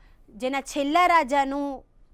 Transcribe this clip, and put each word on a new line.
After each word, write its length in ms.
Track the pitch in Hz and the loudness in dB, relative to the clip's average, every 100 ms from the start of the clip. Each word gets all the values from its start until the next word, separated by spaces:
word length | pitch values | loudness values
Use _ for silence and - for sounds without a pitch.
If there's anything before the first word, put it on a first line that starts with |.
| - - - | -20 -20 -20
જેના 320 | 214 254 277 | -8 -6 -4
છેલ્લા 460 | 262 302 277 330 359 | -6 -4 0 2 4
રાજાનું 800 | 339 277 277 269 277 285 262 - _ - | 4 2 0 0 -2 -6 -8 -14 _ -20